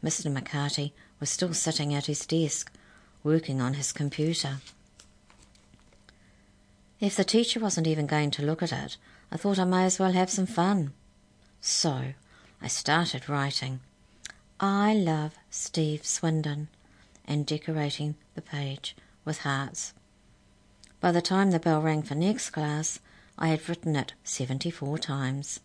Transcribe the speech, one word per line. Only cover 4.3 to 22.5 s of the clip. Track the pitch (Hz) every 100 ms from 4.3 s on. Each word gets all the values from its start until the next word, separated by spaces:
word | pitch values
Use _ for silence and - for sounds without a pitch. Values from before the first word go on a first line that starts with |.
| 165 139 135 - - - _ - _ _ - - - _ - - - - - - - _ _ _ _ _ _
If | 202 -
the |
teacher | 185 220 233 240
wasn't | 220 175 160
even | 156 147
going | 151 147
to | 143 143
look | 160
at | 170
it, | 135 143 - - - -
I | 165
thought | 202 190
I | 180
may | 185 185
as | 185
well | 190
have | 185 185
some | - 185
fun. | - 180 202 143 - - _ _ _ _ _
So | - - 165 131 131 135 _ - - _
I | -
started | - - 156 170 131 -
writing, | 143 139 - 131 131 - _ _ _ - - _ _
"I | 196 196 208 214
love | 175 156 151 - _
Steve | - - - 156 151 -
Swindon," | - 165 160 151 147 151 _ _ - - - -
and | 147 147
decorating | 151 - 156 147 - 147 151 _
the | -
page | - 147 139 139 - - - _ -
with | 156
hearts. | 143 135 139 - - - _ _ _ _ _ _ _ _ - -
By | 180
the | 175
time | 170 190 196
the | 170
bell | 170 156
rang | 160 156
for | 151 143
next | 180 214 -